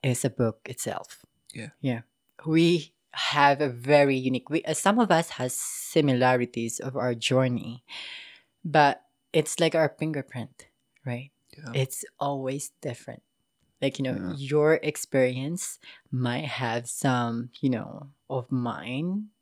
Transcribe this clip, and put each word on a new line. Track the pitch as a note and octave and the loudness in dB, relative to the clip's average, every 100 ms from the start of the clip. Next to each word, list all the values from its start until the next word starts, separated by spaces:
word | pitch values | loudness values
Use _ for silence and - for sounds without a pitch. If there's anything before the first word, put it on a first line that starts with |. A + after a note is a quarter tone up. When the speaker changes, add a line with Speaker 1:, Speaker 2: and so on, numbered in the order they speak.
Speaker 1:
is | C#3 A#2+ | 0 0
a | - | -2
book | - A#2 G#2+ | 0 0 0
itself. | - - - - - - _ _ _ | -14 -10 -8 -8 -12 -20 _ _ _
Speaker 2:
Yeah. | - A#2 _ | -16 -16 _
Speaker 1:
Yeah. | C3+ A#2 - _ _ _ D#3 | -4 -4 -6 _ _ _ 0
We | D#3+ E3 F3 C#3+ _ _ | 4 4 4 -2 _ _
have | - - D3 C#3+ C#3 | -6 -2 4 6 6
a | D3 | 0
very | A#2+ B2 D3 C#3+ C3+ | -2 4 6 6 4
unique, | B2+ B2+ - | 0 -2 -2
we, | D#3 | -4
uh, | - | -2
some | D#3 - G#3+ | 0 2 4
of | A3 | 4
us | E3 E3 | 4 2
has | - B2+ | -4 -4
similarities | - - - - E3 D3 B2 B2+ B2+ B2 - A#2 - | -4 -8 -8 -2 2 4 4 4 4 0 -4 -6 -6
of | C#3 B2 | -8 -4
our | B2 A#2 | -2 -2
journey, | - C3 C3 B2 - B2 _ - - - - - _ _ | 2 2 2 0 -6 -14 _ -16 -14 -16 -18 -20 _ _
but | F3 D3+ C#3+ - _ _ _ | 0 4 6 4 _ _ _
it's | E3+ D3+ - | -2 -2 2
like | E3 D#3+ | 2 4
our | D3+ - | 0 0
fingerprint, | D#3 D3 C3 B2+ A2 _ - _ _ _ C3 | -6 -4 -8 -10 -12 _ -20 _ _ _ -8
right? | A#2+ C#3 _ _ - | -8 -10 _ _ -18
Speaker 2:
Yeah. | D3+ B2 | -8 -4
Speaker 1:
It's | C3 - - _ | -4 -6 -14 _
always | C#3+ C#3 C3 C#3 - _ | -4 -4 -4 -6 -8 _
different. | D3 - - A#2+ _ _ _ _ _ _ | -10 -10 -12 -18 _ _ _ _ _ _
Like, | C#3 - | -4 -2
you | |
know, | C3 - | -4 -4
Speaker 2:
Yeah. | F3+ D#3 | -6 -8
Speaker 1:
your | C3+ D3 D3+ D#3+ | -2 2 4 4
experience | - - - C3+ B2+ B2+ C3+ F3 - - - - _ | 0 -6 -2 2 2 2 -6 -6 -8 -12 -20 -20 _
might | C3 B2 B2 D3+ | -4 -2 -2 -4
have | - B2+ A#2 A#2+ | -4 -2 -4 -4
some, | - C#3 B2 A#2+ A#2 A#2+ - | -2 0 2 0 -4 -8 -4
you | C#3 | -2
know, | B2 - A2+ C#3+ _ _ | -2 -6 -14 -18 _ _
of | C3+ B2 | -6 -2
mine | C3 A#2+ C#3 G#2+ B2+ E3+ F#3+ G#3+ _ | -2 -2 -6 -6 -6 -4 -4 -6 _